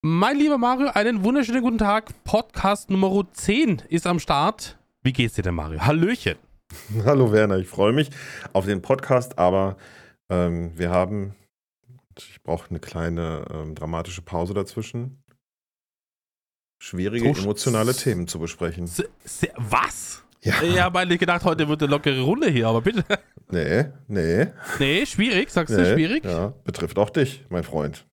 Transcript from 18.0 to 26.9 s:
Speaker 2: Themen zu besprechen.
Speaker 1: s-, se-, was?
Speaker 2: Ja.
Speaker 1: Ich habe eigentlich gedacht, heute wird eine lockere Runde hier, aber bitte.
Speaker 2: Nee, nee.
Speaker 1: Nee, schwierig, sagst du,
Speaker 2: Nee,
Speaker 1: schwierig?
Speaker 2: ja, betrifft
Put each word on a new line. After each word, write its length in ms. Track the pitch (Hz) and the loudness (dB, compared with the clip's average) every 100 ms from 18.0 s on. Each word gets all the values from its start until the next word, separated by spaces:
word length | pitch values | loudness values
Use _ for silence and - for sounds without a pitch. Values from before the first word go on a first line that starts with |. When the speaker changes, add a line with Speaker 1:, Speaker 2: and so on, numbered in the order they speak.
Speaker 2:
Themen 240 | 135 92 85 | -2 -2 -4
zu 100 | 82 | -6
besprechen. 440 | 82 - 85 82 85 | -8 -6 -6 -6 -8
Speaker 1:
s-, 180 | - - _ | -6 -8 _
se-, 280 | - - - - | -16 -6 -6 -6
was? 680 | 107 - - - - - _ _ | 0 0 0 -6 -14 -16 _ _
Speaker 2:
Ja. 200 | - 175 | -2 0
Speaker 1:
Ich 180 | 165 180 | 2 2
habe 200 | 180 180 | 2 0
eigentlich 200 | 180 175 | 0 2
gedacht, 240 | 175 175 180 | 2 2 2
heute 220 | 160 151 | 0 0
wird 140 | 151 | 2
eine 100 | 147 | 2
lockere 300 | 143 147 135 | 2 2 0
Runde 280 | 131 240 302 | 2 2 2
hier, 180 | 131 113 | 4 4
aber 140 | 113 | 2
bitte. 220 | 127 226 - 208 _ - _ | 2 0 -2 -4 _ -20 _
Speaker 2:
Nee, 360 | 90 80 95 147 - - | -2 2 2 0 -6 -4
nee. 400 | 101 82 90 151 - - - | -2 2 2 0 -4 -10 -2
Speaker 1:
Nee, 280 | 139 165 277 | 0 2 0
schwierig, 440 | - 226 339 330 | 0 0 0 0
sagst 240 | - 160 | -2 0
du, 80 | 104 | 2
Speaker 2:
Nee, 120 | 87 | 4
Speaker 1:
schwierig? 300 | 127 160 285 - | 4 2 -2 -2
Speaker 2:
ja, 280 | 85 101 135 - | -4 -4 -6 -10
betrifft 340 | - 85 | -6 -4